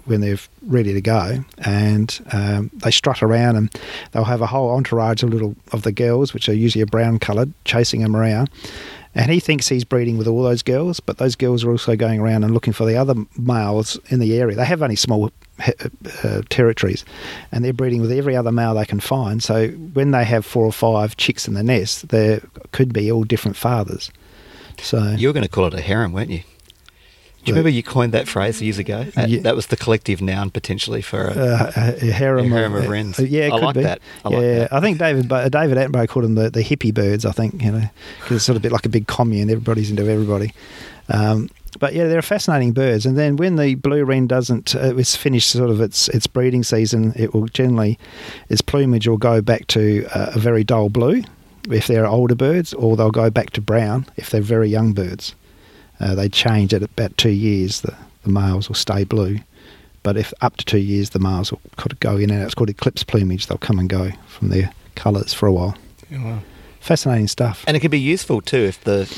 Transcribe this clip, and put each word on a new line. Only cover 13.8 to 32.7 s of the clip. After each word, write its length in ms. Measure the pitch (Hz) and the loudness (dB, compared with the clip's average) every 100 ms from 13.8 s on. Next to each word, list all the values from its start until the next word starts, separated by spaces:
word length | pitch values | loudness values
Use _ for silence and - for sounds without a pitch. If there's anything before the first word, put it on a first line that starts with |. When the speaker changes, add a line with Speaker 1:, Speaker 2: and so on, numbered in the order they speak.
| 110 - - | -2 -6 -2
Speaker 1:
in 100 | 127 | 0
the 200 | 110 117 | 2 2
area. 180 | 123 104 | 0 0
They 80 | |
have 180 | 127 170 | -2 0
only 140 | 143 104 | 0 0
small 340 | - 107 104 - - - | 0 0 -2 -6 -20 -8
he-, 100 | - - - - - - | -4 -4 -6 -10 -16 -6
uh, 180 | - 52 - | -4 -4 -2
territories, 560 | - 120 113 98 - - - - - - | 2 2 2 -2 -4 -8 -16 -16 -16 -8
and 120 | 117 | -4
they're 80 | 123 | -2
breeding 260 | 123 131 120 | -2 0 0
with 100 | 113 | 0
every 240 | 131 139 | 0 0
other 160 | 127 117 | 0 0
male 220 | 117 117 | 0 2
they 120 | 107 107 | 0 -2
can 140 | 101 | -4
find. 420 | - 135 110 110 | -2 -2 -2 -2
So 260 | - 110 110 | 0 0 0
when 420 | - 160 139 139 | -4 -6 0 2
they 140 | 131 | 2
have 200 | 113 117 | 2 0
four 200 | 104 120 | 0 0
or 80 | 110 | 0
five 440 | - 117 107 107 - | 2 2 2 0 -2
chicks 300 | - 120 - | -2 -2 -4
in 80 | |
the 80 | 101 | -2
nest, 460 | 113 123 107 - - | 0 0 0 -6 0
there 320 | 113 107 107 - - - | 2 2 0 -4 -20 -6
could 200 | - 127 | -2 0
be 180 | 110 104 | 0 0
all 100 | 113 | 0
different 320 | 110 113 107 98 | 0 0 -2 -2
fathers. 540 | 117 120 104 - - - - - - - - - | -2 -2 -2 -8 -12 -16 -20 -20 -20 -20 -20 -14
So 340 | - 113 104 104 | -2 0 0 2
Speaker 2:
You 120 | 127 | 2
were 60 | |
gonna 120 | 151 104 | 2 2
call 200 | - 87 | 0 0
it 80 | |
a 60 | 87 | 0
harem, 300 | 85 104 104 | -2 0 0
weren't 180 | 90 120 | -2 -4
you? 80 | 85 - - _ _ - - - _ - - | -6 -10 -20 _ _ -20 -20 -20 _ -20 -10
Do 60 | - | -2
you 40 | |
Speaker 1:
The 60 | 110 | 2
Speaker 2:
remember 80 | 160 | 2
you 120 | 123 | 0
coined 300 | - 131 120 | 0 0 2
that 140 | 110 - | 0 -2
phrase 340 | - 101 110 | -2 -2 -2
years 160 | 110 98 | -4 -4
ago? 260 | 98 104 139 - | -4 -6 -4 -2
Uh, 100 | 110 | 0
Speaker 1:
Ye- 100 | 113 | 2
Speaker 2:
that 140 | 95 | 2
was 120 | 117 - | 0 -2
the 100 | - | -2
collective 440 | - 110 - 92 | 0 0 0 -4
noun 280 | 95 95 98 | -2 -2 -4
potentially 520 | - - 95 - 113 | -6 -6 -6 -6 -6
for 240 | - 101 101 | -6 -4 -4
a, 40 | |
Speaker 1:
Uh, 400 | - 127 117 113 - | -2 0 2 0 0
a, 320 | 117 - 117 | 0 0 0
a 40 | |
harem 340 | 98 135 131 123 | 0 2 2 2
Speaker 2:
a 20 | |
harem 260 | 117 110 | 2 0